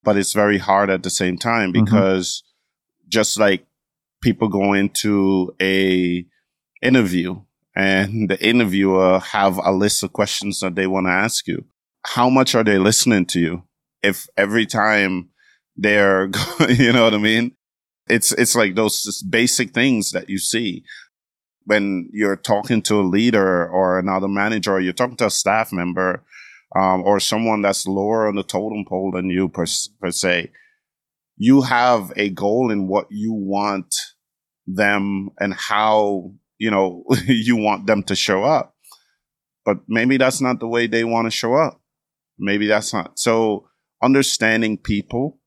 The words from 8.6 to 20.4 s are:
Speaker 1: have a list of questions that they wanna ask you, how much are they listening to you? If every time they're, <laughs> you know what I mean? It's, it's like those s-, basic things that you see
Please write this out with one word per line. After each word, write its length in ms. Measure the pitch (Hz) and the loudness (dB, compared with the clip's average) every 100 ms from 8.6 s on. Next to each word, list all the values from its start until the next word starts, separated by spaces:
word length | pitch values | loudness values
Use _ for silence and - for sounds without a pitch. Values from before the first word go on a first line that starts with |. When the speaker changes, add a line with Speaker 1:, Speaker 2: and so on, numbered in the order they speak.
| 107 95 95 95 92 92 | 2 2 2 4 4 2
Speaker 1:
have 380 | - 107 98 92 | 0 0 0 2
a 120 | 90 | 0
list 320 | 95 104 - | 2 0 0
of 100 | 98 | -6
questions 460 | - 101 - 101 98 | -4 -4 -2 -6 -6
that 160 | 95 | -6
they 140 | 90 95 | -2 -2
wanna 220 | 95 92 | 0 0
ask 360 | 90 110 - - | 0 -2 -4 -6
you, 180 | 90 - _ _ _ | -8 -10 _ _ _
how 240 | - - 123 | -8 0 2
much 280 | 131 127 117 | 4 2 2
are 80 | |
they 140 | 107 98 | 4 4
listening 480 | 98 110 127 107 87 | 4 2 2 2 0
to 120 | 90 | -2
you? 240 | 82 87 - _ _ _ | -2 -4 -14 _ _ _
If 240 | 101 - - - | -4 -4 -6 -2
every 300 | 101 113 107 | 0 0 -2
time 640 | 113 107 104 98 92 92 _ _ _ _ - | 0 2 2 0 -2 -8 _ _ _ _ -2
they're, 520 | 104 104 98 95 95 - - | 2 4 4 2 0 -4 -6
<laughs> 200 | - 151 | -2 2
you 240 | 120 120 | 4 4
know 120 | 123 | 6
what 100 | 113 | 4
I 40 | 107 | 4
mean? 340 | 107 110 120 _ _ _ _ _ - | 2 0 -2 _ _ _ _ _ -2
It's, 240 | 113 - | 0 0
it's 240 | - 120 120 | 0 0 2
like 180 | 104 | 0
those 320 | 95 107 - 107 | 0 -2 -2 -8
s-, 160 | - | -10
basic 480 | 95 113 120 - 110 | -4 0 0 0 -4
things 380 | 117 135 117 95 | -2 0 0 -2
that 180 | 92 - | -6 -8
you 100 | |
see 440 | 95 | -6